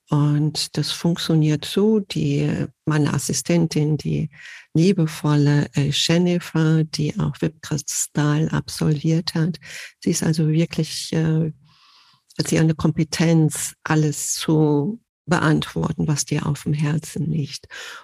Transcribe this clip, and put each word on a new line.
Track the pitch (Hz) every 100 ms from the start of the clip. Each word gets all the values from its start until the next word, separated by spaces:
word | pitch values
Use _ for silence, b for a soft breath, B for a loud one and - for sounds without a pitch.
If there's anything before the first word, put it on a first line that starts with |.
| _
und | 151 147 147 151 147 - -
das | 147
funktioniert | - 170 165 - 160 156 151
so, | - - 208 220
die, | 202 156 151 143 147 - - - -
meine | 151 147
Assistentin, | 139 - - - 170 165 - 151 147
die | 160 147 156 B B B B
liebevolle, | 156 175 190 160 - 151 147 143 147 - -
äh, | 143
Jennifer, | 143 - 170 180 175 - 160 160 160
die | 156 - 151 208
auch | 151 139
wip | 160 -
Kristall | - 151 - - - - 147 147 156
absolviert | 151 - - 165 151 160 160 160
hat, | 170 160 170 B B B B
sie | -
ist | 170
also | - 160 156
wirklich, | 156 170 - 160 - -
äh, | 160 160 160 160 156 b b b b b b b -
hat | 156
sie | 160
eine | 160
Kompetenz, | 156 160 156 160 - 165 165 156 - - -
alles | - 156 151 147 -
zu | - - 156 156 147 143 233 _ _ -
beantworten, | 175 156 151 147 - 165 - 160
was | 147
dir | - 147 156
auf | 143
dem | -
Herzen | 147 151 160 - - -
liegt. | 156 135 - - B B B